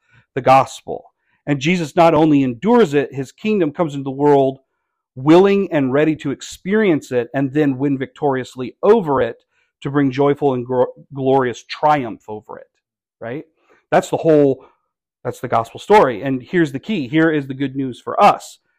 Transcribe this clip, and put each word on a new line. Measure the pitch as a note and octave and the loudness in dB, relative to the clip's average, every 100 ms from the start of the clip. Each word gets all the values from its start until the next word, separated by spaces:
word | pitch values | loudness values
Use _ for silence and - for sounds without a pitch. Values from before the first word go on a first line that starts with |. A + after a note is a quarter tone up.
| _ _ _ - | _ _ _ -4
the | |
gospel. | B2+ C3+ B2+ - - D2+ - _ _ _ - | 4 4 4 -6 -12 -14 -14 _ _ _ -6
And | C#3+ | -4
Jesus | C#3 F3+ D#3 F3 | 0 -2 -2 2
not | E3 | 4
only | D3+ D#3+ C#3+ | 4 4 2
endures | C3+ A#2 G3 A#3+ F#3 | 0 -2 0 2 2
it, | C#3+ C3 | 0 -4
his | C3+ C3 | -6 -12
kingdom | - G#3+ G#3+ D#3 | -8 -4 0 -2
comes | C#3 E3 C#3+ | -2 -6 -6
into | |
the | C3+ | -8
world | C3+ D3 C#3 C3+ C3 _ _ _ _ _ C3 | -2 2 4 2 -4 _ _ _ _ _ -6
willing | C3+ E3+ G3+ G3+ F#3+ | 4 4 6 2 0
and | D#3 C3 | -2 0
ready | C#3 D#3 D3+ | 0 0 -2
to | D3 | -6
experience | B2 - - F3 G#3+ G#3 D3+ - | -8 -12 -14 -4 0 2 0 -2
it | B2 A#2 | -4 -4
and | C#3 C#3 | -2 -2
then | C#3 D3 B2+ | 0 -2 0
win | C#3+ C3 | -2 -4
victoriously | B2+ - D3 C3 B2 B2+ B2+ - | -6 -4 -4 -2 -6 -10 -12 -2
over | G3 A3+ D#3+ C3 | 2 2 2 -2
it | A#2 - _ _ _ _ | -2 -6 _ _ _ _
to | D3 | -6
bring | C#3+ C#3 | -2 0
joyful | B2 C#3+ C#3+ C#3+ | 0 0 0 -2
and | B2+ A#2+ | -2 -4
gro-, | B2+ B2 - - C#3 | -2 -2 -4 -16 -6
glorious | C3 C3+ B2 A2 | 0 2 0 -6
triumph | - - D3+ D3+ A#2+ - - | -14 -4 0 0 -2 -12 -14
over | G#2+ - - | -16 -16 -20
it, | - _ _ _ _ - | -20 _ _ _ _ -16
right? | A#2 C#3+ - _ _ _ - | -12 -12 -14 _ _ _ -2
That's | F3 - | -2 0
the | C#3+ | -4
whole, | D#3+ D3+ C#3+ B2 - _ _ _ _ _ | 2 4 4 0 -8 _ _ _ _ _
that's | B2+ - | -14 -10
the | A#2+ | -4
gospel | A#2 A2+ A2+ | -2 -4 -8
story. | - G#3 C#3+ G#2+ | 2 4 4 0
And | C3+ C3 | -4 -6
here's | B2 F3+ D#3 | -4 -2 0
the | C3 | -2
key. | - G#3+ B2 | -6 -6 -2
Here | D#3 D#3+ | 2 2
is | D3+ C3+ | 0 -4
the | C3+ | -6
good | C3+ C3+ | -8 -6
news | C3+ A#2 | -8 -8
for | - - | -8 2
us. | G3+ - - - _ | 2 2 -4 -20 _